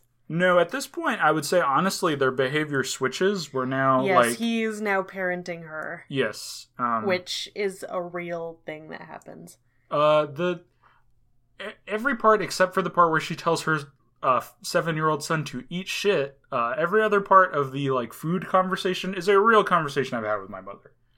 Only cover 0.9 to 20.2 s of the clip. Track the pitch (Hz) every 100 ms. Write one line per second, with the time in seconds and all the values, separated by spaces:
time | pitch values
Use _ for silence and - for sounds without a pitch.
0.9 | 339 320 202 156 156 143 180 147 139 190
1.9 | - 180 139 131 127 131 151 151 135 -
2.9 | - 131 - 185 196 151 131 127 135 135
3.9 | 131 131 123 120 120 233 226 220 208 214
4.9 | 190 185 190 180 180 180 170 160 156 -
5.9 | 170 - 135 110 104 - - - - 120
6.9 | 113 185 180 - - - - 196 185 -
7.9 | 185 175 175 170 170 165 165 - 156 156
8.9 | 170 165 - 160 165 170 - _ _ -
9.9 | 147 151 151 151 135 180 175 _ _ _
10.9 | _ _ _ _ _ _ - 202 - -
11.9 | 214 269 247 220 208 175 - 185 190 175
12.9 | 175 170 156 156 160 170 156 160 156 143
13.9 | _ _ - 139 123 - _ - 175 160
14.9 | 156 156 151 - 160 135 123 - 170 190
15.9 | - 202 170 139 - - 127 120 123 170
16.9 | 214 214 202 196 190 185 151 135 135 139
17.9 | 127 117 - 156 180 170 190 185 185 185
18.9 | 175 202 196 180 196 220 220 - 175 143
19.9 | 139 123 120